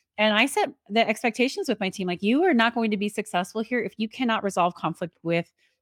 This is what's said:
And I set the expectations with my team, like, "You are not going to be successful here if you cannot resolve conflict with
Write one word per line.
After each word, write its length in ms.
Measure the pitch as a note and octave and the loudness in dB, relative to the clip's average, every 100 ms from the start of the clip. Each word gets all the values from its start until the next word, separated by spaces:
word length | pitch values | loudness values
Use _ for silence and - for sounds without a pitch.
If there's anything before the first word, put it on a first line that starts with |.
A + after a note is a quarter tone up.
| _ - | _ 0
And 160 | G#3+ | 2
I 120 | G#3+ C#4 | 4 2
set 240 | G#4 F#4+ - - | 2 -2 -4 -2
the 180 | A3 G#3 | 0 2
expectations 600 | A3 B3 A#3 C4 G#4 D#4+ | 0 -2 0 0 -2 -4
with 100 | G#3 | -2
my 120 | F#3+ | -4
team, 180 | - F3+ | -4 -4
like, 140 | F3 | -2
"You 200 | G3+ C4+ | 0 2
are 100 | F#4 | 4
not 200 | A#3 A#3 | 4 2
going 160 | A#3 A3+ | 2 0
to 60 | G#3 | 0
be 120 | G#3 | -2
successful 520 | - - F3+ F#3 A3 | -4 -4 -2 -2 -6
here 180 | G#3+ B3 | -4 -4
if 140 | G#3 - | -4 -6
you 100 | A3 | -6
cannot 340 | - A#3+ A3 | -2 -2 0
resolve 320 | G3+ F#3+ F3 | 0 0 0
conflict 440 | - D#3+ - E3+ - | 0 -6 -4 -8 -6
with 300 | E3+ E3+ - _ _ _ | -2 -2 -2 _ _ _